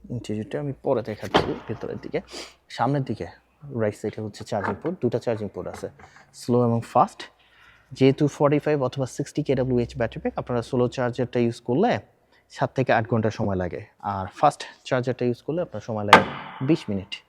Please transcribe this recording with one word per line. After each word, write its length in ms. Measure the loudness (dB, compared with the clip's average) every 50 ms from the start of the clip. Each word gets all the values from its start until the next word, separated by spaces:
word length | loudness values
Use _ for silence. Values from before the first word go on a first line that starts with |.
| -10 -8
ইন্টেরিয়রটা 500 | -10 -8 -6 -6 -6 -6 -6 -6 -6 -6
আমি 120 | -6 -6 -8 -4
পরে 200 | -2 0 0 0
দেখাচ্ছি। 520 | 0 -4 -8 -8 -6 2 2 2 2 2 -6 -8 -8 -10
ভেতরের 280 | -8 -8 -8 -10 -10 -10
দিকে, 180 | -10 -6 -6 -6 -6 -6 -16 -16 -16 -16 -18 _ _ _
সামনের 340 | -2 0 0 2 2 0
দিকে 240 | 0 -2 -4 -6 -6 -12 -12 -20 _ _ _ _ -16 -8 -2
রাইট 200 | 0 0 0 0
সাইডে 280 | -2 -6 -6 -6 -6
হচ্ছে 220 | -8 -8 -8 -12 -8
চার্জিং 300 | -4 -4 -2 -2 -2 -4 -2
পোর্ট, 200 | -4 -6 -4 0
দুটা 160 | -2 0 0 0
চার্জিং 300 | -2 -2 -2 -2 -4 -8
পোর্ট 200 | -8 -8 -10 -10
আছে, 200 | -10 -10 -10 -12 -12 -14 -20 -20 -20 -20 -20 _
স্লো 320 | _ -10 0 2 4 4 4
এবং 160 | 4 2 0 -2
ফাস্ট। 380 | 2 4 4 4 4 2 -14 -18 -18 _ _ _ _ _ _ -20 -20 -20 _ _ _
যেহেতু 340 | 0 4 6 6 6 6 2
ফর্টি 320 | 0 2 2 4 4 4 4
ফাইভ 240 | 2 2 2 2
অথবা 240 | 0 -2 0 -2 -4
সিক্সটি 360 | -4 -4 -8 -8 -4 -4 -4
কেডাব্লিউএইচ 540 | 0 0 2 2 2 2 2 2 0 0 -2
ব্যাটারি 240 | -2 -2 -2 -2 -6
প্যাক, 180 | -6 -4 -4 -4
আপনারা 240 | -4 -2 -2 -2
স্লো 260 | -2 0 2 2 2 2
চার্জারটা 520 | 2 -2 -2 -2 0 -2 -2 0 2 2
ইউজ 200 | 2 2 0 -2
করলে 380 | _ 0 2 2 4 2 2 0 -4 _ _ _ _ _ _ _ _ _
সাত 200 | -2 -2 -2 0 _
থেকে 180 | 0 2 4
আট 160 | 4 2 4 2
ঘন্টা 220 | 0 2 2 0
সময় 260 | 0 0 -2 0 0
লাগে, 280 | 0 -2 -2 -4 -8 -10 -14 _ _
আর 280 | -6 -4 -4 -2 -4
ফাস্ট 380 | -6 0 4 4 4 4 2 -14 -16 -16 _ _
চার্জারটা 400 | -2 -2 0 0 -2 -2 0 0
ইউজ 180 | 0 0 0
করলে 200 | _ -4 -4 -4
আপনার 180 | -4 -6 -8 -12
সময় 240 | -8 -6 -4 -2 4
লাগে 180 | 6 6 6 6 2 -6 -10 -12 -14 -8 -4 2
বিশ 200 | 2 2 2 2 -4
মিনিট। 260 | -4 -4 -4 -8 -14 -14 _